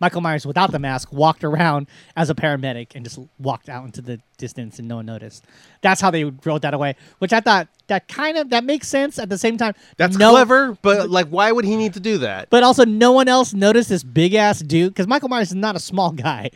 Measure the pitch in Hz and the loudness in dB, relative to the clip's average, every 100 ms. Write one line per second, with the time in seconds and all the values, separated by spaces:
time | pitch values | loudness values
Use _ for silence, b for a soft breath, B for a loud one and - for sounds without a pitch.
0 | 175 170 165 151 139 175 190 156 139 131 | -4 -2 -4 -4 -4 -2 -2 -2 -6 -8
1 | - 143 160 - 156 156 170 147 139 b | -8 0 2 2 -2 0 0 0 -6 b
2 | b 160 156 143 156 135 131 117 120 135 | b -4 -4 -2 -2 -2 -6 -10 -14 -18
3 | 117 - 127 - 135 117 - 127 131 120 | -18 -18 -20 -10 -8 -8 -10 -16 -16 -16
4 | 123 117 _ _ 123 - 113 - 113 117 | -14 -14 _ _ -16 -14 -16 -14 -12 -12
5 | 110 110 - - _ b b b 196 190 | -12 -14 -18 -20 _ b b b 0 2
6 | 190 165 147 131 160 151 147 139 143 - | 2 0 -2 -6 -4 -4 -2 -2 -4 -6
7 | b b 185 226 233 196 160 _ - 190 | b b -2 2 4 2 0 _ -6 -6
8 | - - 302 320 269 240 254 294 - 277 | -6 -6 -4 -4 -2 -2 -2 -4 -2 -4
9 | 285 - 190 196 226 226 226 - b b | -4 -6 -8 -4 -2 -2 -4 -6 b b
10 | 180 190 214 247 233 262 262 202 202 202 | 0 4 6 8 6 4 2 0 2 2
11 | 175 180 156 175 214 240 202 220 220 190 | 2 0 0 0 2 2 0 -2 -4 -4
12 | 208 196 117 95 - 240 247 262 233 214 | -4 -2 -4 -8 2 4 6 6 4 4
13 | 240 262 254 254 247 196 202 233 226 185 | 4 6 4 2 0 2 4 4 2 -2
14 | 127 131 175 214 208 - 151 165 185 190 | -2 0 2 4 2 0 -2 0 0 -2
15 | 190 277 254 247 175 185 214 180 - 190 | -2 -2 -2 -4 -4 -4 -4 -6 -6 -4
16 | 175 156 143 123 113 | -4 -4 -6 -6 -8